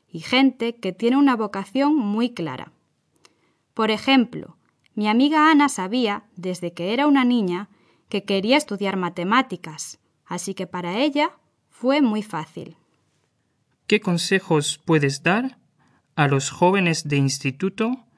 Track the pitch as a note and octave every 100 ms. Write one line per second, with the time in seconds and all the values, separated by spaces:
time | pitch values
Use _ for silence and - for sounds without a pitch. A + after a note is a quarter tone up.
0 | _ E3+ - B3 C4+ C4 A#3 A#3 F#3+ F3+
1 | A#3 C4 C#4+ A#3+ G#3+ G3 G3 B3+ C#4+ D#4
2 | G#3 G#3 A#3+ A#3+ D#3+ B2+ - _ _ _
3 | _ _ _ _ _ _ _ - A3 G#3+
4 | - C4+ A3+ - - - _ _ _ -
5 | G#3 A3+ C#4+ D#4 D#4 D4+ C#4+ - F#3 A#3+
6 | A3+ G3+ - - F3+ F3+ F3 E3+ E3+ A#3+
7 | D4 C#4 B3 B3 F#3+ F3 G3+ _ _ _
8 | - G3+ - G3 G3+ C#4 D4 G3+ G3 F#3+
9 | F3 F3+ F3+ A#3+ C4 F3 - D3+ - -
10 | _ _ - F3 - F#3+ F3+ F3+ F3 G3
11 | D4+ C#4+ D#4 - _ _ _ _ B3 C#4
12 | C4 G#3+ G#3 E3 D#3 - - - _ _
13 | _ _ _ _ _ _ _ _ - G#3
14 | F#3+ E3+ - G3 - D#3 D3 - - D#3+
15 | C#3+ C#3 E3 G3+ C4 - _ _ _ _
16 | _ - C#3+ C#3 C#3 - F3 G3 F3 D#3+
17 | D3 C#3+ C#3 C3+ C#3 C3 F#3+ F#3 A3 B3+
18 | _